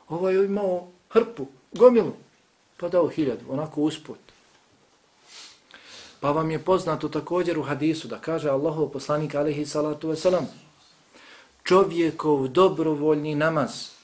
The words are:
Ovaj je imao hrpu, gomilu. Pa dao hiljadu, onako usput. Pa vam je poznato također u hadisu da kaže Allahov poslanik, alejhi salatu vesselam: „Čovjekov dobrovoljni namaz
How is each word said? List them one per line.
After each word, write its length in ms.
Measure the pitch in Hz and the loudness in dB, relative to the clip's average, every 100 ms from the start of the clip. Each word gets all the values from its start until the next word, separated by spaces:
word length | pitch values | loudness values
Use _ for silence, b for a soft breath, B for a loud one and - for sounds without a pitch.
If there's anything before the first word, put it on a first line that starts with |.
| - | -12
Ovaj 260 | 165 190 190 | -4 0 2
je 100 | 196 | 2
imao 420 | 202 196 180 175 - _ | 0 -2 -4 -6 -18 _
hrpu, 380 | 220 - - - - _ | 2 2 -4 -12 -14 _
gomilu. 420 | 165 247 233 151 - - _ _ _ _ - | 6 8 8 2 -4 -18 _ _ _ _ -10
Pa 120 | 175 | -2
dao 180 | 180 143 | 2 2
hiljadu, 380 | 160 139 110 - | 2 -2 -2 -6
onako 320 | 135 156 151 | -6 -6 -2
usput. 380 | 151 151 - 113 - _ _ _ _ _ _ _ _ _ B B B B _ B B B B B 143 | -2 -2 -10 -18 -20 _ _ _ _ _ _ _ _ _ B B B B _ B B B B B 0
Pa 60 | |
vam 200 | 151 160 | 0 0
je 80 | 156 | -2
poznato 500 | 165 185 170 147 151 | 2 2 2 -4 -2
također 500 | 156 147 175 175 156 | -4 -2 -2 0 -2
u 40 | |
hadisu 440 | 135 139 151 156 113 | -4 -2 0 -2 -6
da 100 | 110 | -10
kaže 300 | - 160 147 | -6 -4 -2
Allahov 380 | 135 160 156 143 | 0 0 -2 -4
poslanik, 460 | 131 - 151 151 143 | -4 -2 -2 -2 -2
alejhi 300 | 151 143 147 | -2 -2 -4
salatu 420 | 151 151 151 160 | -2 -2 -4 -6
vesselam: 380 | 156 180 180 131 - - _ _ _ _ B B B B B | -2 0 0 -2 -10 -20 _ _ _ _ B B B B B
„Čovjekov 840 | - 185 190 170 160 151 156 143 131 | 2 4 4 2 -2 0 0 0 2
dobrovoljni 880 | 160 185 156 160 147 156 147 151 147 | 4 4 4 -2 0 0 0 0 0
namaz 540 | 160 156 120 - - - | 0 0 -2 -6 -14 -18